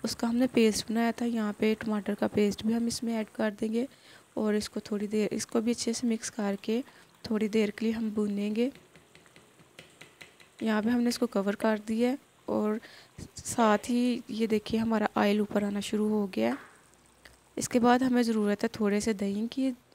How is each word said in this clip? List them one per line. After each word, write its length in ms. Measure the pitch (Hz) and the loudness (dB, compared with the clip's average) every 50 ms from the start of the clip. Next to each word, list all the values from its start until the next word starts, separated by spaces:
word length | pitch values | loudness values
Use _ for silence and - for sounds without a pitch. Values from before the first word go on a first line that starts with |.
| - | -4
उसका 240 | 226 - - - 233 | -6 -4 -2 -2 0
हमने 200 | 233 240 254 254 | 2 2 2 2
paste 400 | - 240 226 220 208 - - - | 4 6 6 6 4 0 -4 -2
बनाया 220 | 214 226 233 233 | -2 0 0 0
था। 140 | 226 - 240 240 | 0 -2 -4 -2
यहाँ 260 | 233 226 214 208 208 | -2 -2 -2 -2 -2
पे 200 | - - 214 214 | 0 2 0 2
टमाटर 400 | 214 - 226 214 208 196 - 202 | 0 -2 -2 -2 -2 -2 -4 -2
का 120 | - 220 214 | -2 -2 0
paste 340 | - - 208 208 196 - 202 | 2 2 2 2 2 0 0
भी 80 | 220 226 | 0 0
हम 140 | 233 233 233 | 0 0 -2
इसमें 260 | 233 - - 226 233 | -4 -4 -4 -4 -2
ऐड 160 | 220 214 208 - | -4 -4 -6 -4
कर 160 | - 220 214 | -2 -2 -2
देंगे 360 | 202 208 226 220 214 233 247 277 - - - - - - - _ _ - | 0 -2 -4 -2 0 -2 -2 -4 -8 -18 -20 -20 -20 -20 -20 _ _ -2
और 180 | 220 214 208 | 0 0 0
इसको 240 | 214 214 - - 208 | 0 -2 -4 -8 -10
थोड़ी 260 | - - 214 202 208 202 | -6 -4 -4 -4 -4 -2
देर, 220 | 214 214 208 190 | 0 0 0 0
इसको 320 | - 214 - - - 240 | -2 -4 -6 -2 -2 0
भी 100 | 214 233 | 0 0
अच्छे 220 | 240 - - 240 233 | -2 -2 -2 -4 -4
से 140 | - - 240 | -2 0 0
mix 220 | 220 220 - - | -2 -2 -4 -8
करके 520 | - - 208 202 196 202 - - 220 233 277 - - - - - _ - _ | -6 -4 -2 -2 -2 -4 -2 -2 -2 -2 -4 -6 -14 -20 -20 -20 _ -16 _
थोड़ी 240 | - 220 214 214 214 | -4 -2 0 0 2
देर 220 | 202 220 214 202 | 2 2 2 2
के 140 | - - 220 | 0 -2 -2
लिए 80 | 226 226 | -2 -2
हम 180 | 226 226 220 | -2 -4 -4
भूनेंगे। 600 | 208 214 208 208 202 202 202 208 214 220 240 269 - - - - _ - - _ _ - - - _ - - - _ _ - _ _ - - - - - - - - _ - - - _ - - _ - 226 | -2 -2 -2 0 -2 -2 -2 -2 0 0 0 -2 -2 -8 -20 -20 _ -20 -20 _ _ -20 -20 -20 _ -20 -20 -20 _ _ -20 _ _ -20 -20 -20 -20 -20 -20 -20 -20 _ -20 -20 -20 _ -20 -20 _ -4 -2
यहाँ 180 | 220 214 214 | 0 0 2
पे 80 | 208 226 | 2 2
हमने 200 | 247 240 240 240 | 2 2 2 0
इसको 180 | 233 - 247 240 | 0 0 -2 0
cover 280 | - 202 190 202 208 - | 0 0 0 0 -2 0
कर 220 | - 220 220 208 214 214 | 0 0 0 0 -2 -4
दिया 220 | 220 220 240 247 | 0 0 2 0
है 80 | 254 294 - _ _ _ _ - | 0 -2 -6 _ _ _ _ -4
और 300 | 214 220 214 214 214 226 - - - - - - _ - - - - - | -2 0 0 0 -2 -4 -6 -14 -20 -20 -20 -20 _ -18 -18 -16 -16 -14
साथ 520 | - - - - 233 214 208 208 - - | -12 -8 0 4 4 6 4 4 2 0
ही 340 | 240 240 240 247 240 - - - | 0 2 2 2 0 -2 -4 -8
ये 160 | 220 214 226 208 | -4 -2 0 0
देखिए 320 | 220 214 214 - - 220 | 0 0 0 -2 -2 -2
हमारा 300 | 226 226 220 214 214 - - - | 0 2 0 2 0 0 2 4
ऑयल 240 | 208 208 202 214 | 4 4 4 4
ऊपर 220 | 208 202 - 208 208 | 2 2 0 0 0
आना 160 | 202 202 202 | 0 -2 -4
शुरू 260 | 202 - - 208 214 214 | -4 -2 -2 0 0 2
हो 160 | 214 214 202 190 185 | 2 0 0 -2 0
गया 160 | 214 220 233 | 0 0 0
है। 60 | 254 285 - - - - _ _ - _ _ _ _ _ _ - - _ _ _ _ - | 0 -4 -10 -20 -20 -20 _ _ -20 _ _ _ _ _ _ -20 -20 _ _ _ _ -8
इसके 220 | - - - 247 | -6 0 2 4
बाद 240 | 226 247 240 254 262 | 6 6 6 6 4
हमें 180 | 262 247 240 247 | 2 4 4 2
ज़रूरत 400 | 226 226 220 208 208 208 208 - | 2 2 2 2 2 0 0 -2
है 60 | 226 - | -4 -2
थोड़े 260 | - 220 202 202 208 | 0 0 0 2 0
से 120 | 214 233 214 | 0 -2 -2
दही 320 | 190 202 202 196 208 220 233 | -2 -2 -4 -2 -4 -4 -4
की 240 | - 269 262 269 247 - _ _ _ | -4 -2 -2 -2 -2 -4 _ _ _